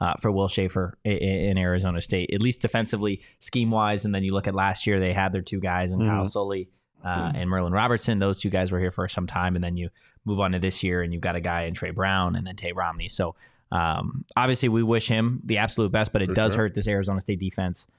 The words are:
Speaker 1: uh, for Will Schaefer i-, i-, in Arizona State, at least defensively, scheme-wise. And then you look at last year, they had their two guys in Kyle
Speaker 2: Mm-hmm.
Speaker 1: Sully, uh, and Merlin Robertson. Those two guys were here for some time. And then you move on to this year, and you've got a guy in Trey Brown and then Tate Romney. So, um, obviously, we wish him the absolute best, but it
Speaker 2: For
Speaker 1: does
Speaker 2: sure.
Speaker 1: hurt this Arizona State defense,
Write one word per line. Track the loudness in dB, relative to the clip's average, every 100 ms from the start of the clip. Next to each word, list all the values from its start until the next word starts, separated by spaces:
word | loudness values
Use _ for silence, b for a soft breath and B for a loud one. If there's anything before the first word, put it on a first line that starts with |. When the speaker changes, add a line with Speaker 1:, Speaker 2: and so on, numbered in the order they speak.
Speaker 1:
uh, | -4 0
for | 0
Will | 2 2
Schaefer | 0 0 0 -4 -4
i-, | -2
i-, | 0 2 2 2
in | 2
Arizona | 2 2 0 -2
State, | -2 -2 0
at | 0
least | 0 0
defensively, | 0 0 0 0 -2 -2 B B
scheme-wise. | -4 0 2 2 2 0 0
And |
then | 0
you | 2
look | 0 0
at |
last | 2 2 2 0
year, | 2
they | 2
had | 2 0
their | 0
two | -4 -4
guys | -2 0 0
in | 2
Kyle | 2 2
Speaker 2:
Mm-hmm. |
Speaker 1:
Sully, | 0 -2 -2 -4 -6 _ _ _
uh, | -4 -2 -2
and | -2 -2
Merlin | 0 2
Robertson. | 2 2 2 2 2
Those | 2 0
two | 0
guys | 0 0
were | 0
here | -2
for | -2 -4
some | -4 -4
time. | -2 0 0
And |
then | -2 -4
you | -6 b b b
move | -4 0
on | 0
to | 0
this | 0 -2
year, | -2 0
and | -2
you've | -2
got | -2 -2
a |
guy | -2 -2
in | -4
Trey | -6 -6
Brown | -2 0 2 2
and | 0 -4
then | -8
Tate | -6
Romney. | -4 -4 -4 -6
So, | -2 -4 -4 b b b
um, | 0 0 0 -4 -6 -4 0
obviously, | 2 2 2
we | 2
wish | 4 2 2
him | 2 2 0
the | -2 0
absolute | 0 0 0
best, | 2 2
but | 0
it | 2
Speaker 2:
For |
Speaker 1:
does | 2 2
Speaker 2:
sure. | 2
Speaker 1:
hurt | 0
this | 0 0
Arizona | 0 0 -2
State | -2 -2
defense, | -2 -2 -4 -4 -10